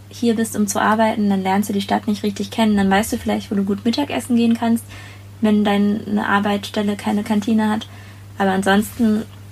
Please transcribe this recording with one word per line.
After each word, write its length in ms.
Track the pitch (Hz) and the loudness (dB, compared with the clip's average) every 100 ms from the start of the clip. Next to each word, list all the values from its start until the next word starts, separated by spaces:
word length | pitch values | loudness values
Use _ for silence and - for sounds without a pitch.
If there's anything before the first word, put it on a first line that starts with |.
| - | -10
hier 260 | - 233 | -2 0
bist, 200 | 220 226 | 0 -2
um 100 | 208 | -2
zu 140 | 208 - | -2 2
arbeiten, 480 | 202 220 220 220 202 | 2 4 2 2 2
dann 140 | 190 | 2
lernst 260 | 190 196 214 | 2 0 0
du 40 | |
die 80 | 202 | -2
Stadt 260 | 196 208 208 | 0 -2 -2
nicht 160 | 202 | -2
richtig 260 | 208 202 202 | -2 -4 -4
kennen. 280 | - 220 202 | 0 2 4
Dann 120 | 190 | 4
weißt 220 | 190 220 | 2 0
du 40 | 233 | -4
vielleicht, 340 | 226 208 - | -2 -4 -2
wo 40 | |
du 80 | 202 | -2
gut 180 | 196 202 | -2 -2
Mittagessen 500 | 233 233 285 262 - 233 | -2 -2 -2 -4 0 2
gehen 200 | 233 233 | 2 2
kannst, 280 | 233 233 - - - - - - | 2 0 -2 -18 -18 -20 -18 -2
wenn 220 | 214 208 | 2 4
deine 600 | 208 202 202 214 208 208 - | 4 2 2 0 -2 -2 0
Arbeitsstelle 680 | 202 202 202 - 214 208 | 0 0 -2 -2 -2 -2
keine 280 | 202 220 208 | -2 -2 -2
Kantine 460 | 208 208 220 220 214 | 0 0 2 2 2
hat. 180 | 214 - - - - - - | 0 -4 -16 -20 -20 -10 -2
Aber 140 | 196 | 0
ansonsten 720 | 190 196 196 220 - 220 214 - - - | 2 4 4 2 0 2 2 -4 -14 -20